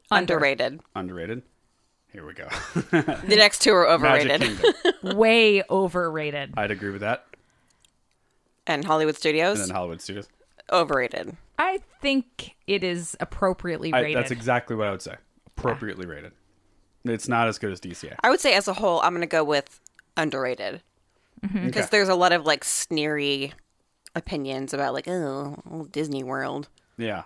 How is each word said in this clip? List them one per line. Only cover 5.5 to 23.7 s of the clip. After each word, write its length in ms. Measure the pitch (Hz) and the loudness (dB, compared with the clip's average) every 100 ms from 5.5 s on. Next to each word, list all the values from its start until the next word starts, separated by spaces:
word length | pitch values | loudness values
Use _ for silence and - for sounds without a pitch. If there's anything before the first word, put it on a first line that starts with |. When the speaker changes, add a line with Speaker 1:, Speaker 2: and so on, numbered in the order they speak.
| 202 - | 4 2
Speaker 1:
overrated. 840 | 190 190 180 170 156 151 147 139 123 | 0 0 -2 -2 -4 -6 -6 -6 -4
Speaker 3:
I'd 140 | 104 | -4
agree 200 | 98 101 | -4 -6
with 100 | 98 | -6
that. 240 | 104 123 - - _ _ _ _ _ _ _ _ _ _ _ _ - | -4 -4 -8 -20 _ _ _ _ _ _ _ _ _ _ _ _ -4
Speaker 2:
And 180 | 151 139 | -4 0
Hollywood 300 | 156 156 151 | 2 2 0
Studios? 440 | 160 156 170 202 | 0 2 2 0
Speaker 3:
And 100 | 92 | -2
then 60 | 92 | -4
Hollywood 260 | 90 85 | -4 -8
Studios. 260 | - 98 98 _ _ _ - | -10 -12 -14 _ _ _ 0
Speaker 2:
Overrated. 640 | 180 160 139 - - - - - - | 0 2 0 -2 -4 -10 -14 -12 -4
Speaker 1:
I 240 | 339 381 - - | -2 -2 -8 -6
think 540 | 285 269 240 - - _ - | 0 0 -2 -12 -18 _ -4
it 160 | 196 | -2
is 320 | 180 175 170 - | -2 -4 -6 -8
appropriately 720 | 170 - 190 180 175 160 165 | -8 -2 -2 0 -4 -6 0
Speaker 3:
I, 80 | 131 | 2
Speaker 1:
rated. 160 | 151 143 | 2 0
Speaker 3:
that's 140 | 117 | 0
exactly 440 | 120 117 123 - 113 | -2 0 0 0 -2
what 120 | 104 | -2
I 40 | |
would 100 | 95 | -2
say. 140 | - - _ _ - - | -8 -16 _ _ -20 -6
Appropriately 480 | 127 113 107 95 87 | -4 -2 -6 -8 -10
Speaker 1:
Yeah. 60 | |
Speaker 3:
rated. 180 | 76 90 _ _ _ _ _ _ _ | -12 -16 _ _ _ _ _ _ _
It's 240 | 123 113 - | -6 -4 0
not 200 | 117 113 | 2 2
as 100 | 107 | 0
good 140 | 107 | -6
as 80 | 92 | -8
D 140 | 92 | -12
C 140 | 85 - | -14 -14
A. 60 | - | -4
Speaker 2:
I 60 | 233 | 0
would 100 | 359 | 2
say 140 | 294 | 4
as 140 | 196 202 | 4 2
a 60 | |
whole, 280 | 185 208 170 | 0 2 2
I'm 120 | 170 | 2
gonna 120 | 175 170 | 0 0
go 180 | 165 | 2
with 360 | 147 147 - - - _ _ - | 4 2 0 -12 -20 _ _ -4
underrated. 680 | 156 135 127 123 98 - _ _ _ _ _ - | -2 -2 -4 -4 -6 -8 _ _ _ _ _ -10
Speaker 1:
Mm-hmm. 220 | 202 196 - | -6 -2 -2
Speaker 2:
Because 180 | 214 - | -2 2
Speaker 3:
Okay. 40 | 214 | 2
Speaker 2:
there's 120 | 196 | 4
a 60 | 180 | 4
lot 160 | 180 | 4
of, 140 | 170 151 | 4 2
like, 180 | 147 | 0
sneery 920 | - - - 156 151 151 143 139 139 - _ | 0 -2 -2 -2 0 0 0 -2 -4 -12 _